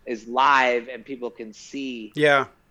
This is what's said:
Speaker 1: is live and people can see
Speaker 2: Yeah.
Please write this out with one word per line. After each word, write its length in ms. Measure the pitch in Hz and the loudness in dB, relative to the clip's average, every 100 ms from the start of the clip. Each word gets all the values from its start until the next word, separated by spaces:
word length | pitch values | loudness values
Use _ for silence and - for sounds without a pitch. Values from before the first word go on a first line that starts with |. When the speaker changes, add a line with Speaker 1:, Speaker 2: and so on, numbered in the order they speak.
| - | -10
Speaker 1:
is 200 | 117 113 | -10 -4
live 600 | 123 139 139 127 120 117 | 2 4 4 4 0 -4
and 160 | 123 | -14
people 260 | 110 131 120 | -14 -10 -10
can 220 | - 113 | -10 -16
see 600 | 104 - 139 135 120 107 | -16 -14 -10 -10 -10 -10
Speaker 2:
Yeah. 320 | 147 147 139 131 _ _ | 0 4 4 2 _ _